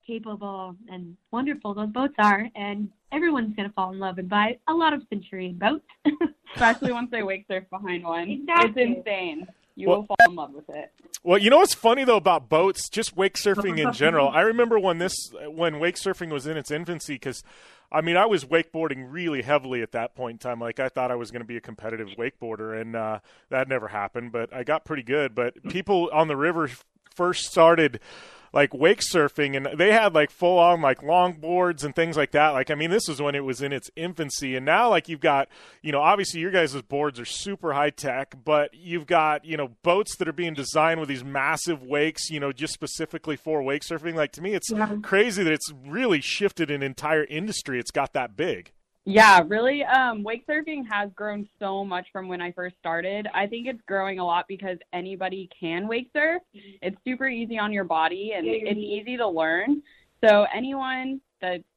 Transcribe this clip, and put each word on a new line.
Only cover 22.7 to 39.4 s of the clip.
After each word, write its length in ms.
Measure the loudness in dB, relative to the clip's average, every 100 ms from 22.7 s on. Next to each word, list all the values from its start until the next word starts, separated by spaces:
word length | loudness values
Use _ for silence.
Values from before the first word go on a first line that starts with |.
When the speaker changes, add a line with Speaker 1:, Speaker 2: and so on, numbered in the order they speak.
| -10
Speaker 3:
and, 160 | -8
uh, 260 | -6 -6 -8 _ _ _
that 180 | -4 -2
never 220 | -4 -4
happened, 420 | -6 -6 -6 -8
but 200 | -6 -6
I 100 | -8
got 220 | -2 -2
pretty 180 | -2 -8
good. 300 | -2 -2 0
But 280 | -2 -4 -4 -8
people 400 | -8 0 2 2
on 160 | 2 2
the 80 | 2
river 280 | 0 0
f-, 200 | -2 -6 _ _ _
first 360 | -2 -2 0 -2
started, 480 | 6 8 8 4 0 -16 -20 -20 -20 _
like, 200 | 2 2
wake 260 | 4 4 4
surfing, 560 | 2 2 2 0 -2 -2
and 220 | -6 2
they 140 | 6
had, 220 | 6 6
like, 160 | 4 2
full 280 | _ 4 6
on, 240 | 6 6
like, 160 | 4 2
longboards 840 | 2 4 4 0 -2 0 2 0
and 120 | -6 -2
things 220 | 0 0
like 140 | 0
that. 180 | 4 4
Like, 200 | 4 -2
I 40 |
mean, 160 | -2 0
this 180 | 0 -2
is 100 | -4
when 120 | -2
it 120 | -2 -4
was 160 | -6
in 100 | -6
its 180 | -6 -10 -10
infancy, 580 | -10 -6 -8 -6 -6 -4
and 100 | 2
now, 240 | 4 6
like, 180 | 2 0
you've 140 | 0
got, 260 | 2 2 0 -8 -20 _
you 100 | -4
know, 120 | 2
obviously 380 | 4 4 0 -4
your 100 | 0
guys' 240 | 2 2 -2
boards 360 | -6 -4 -4 -4
are 60 |
super 480 | -12 -10 -8 -6 -2
high 160 | 0 0
tech, 460 | 0 -6 -6 -8 -10
but 300 | 2 2 2
you've 320 | -6 -8 -8 2
got, 400 | 4 4 0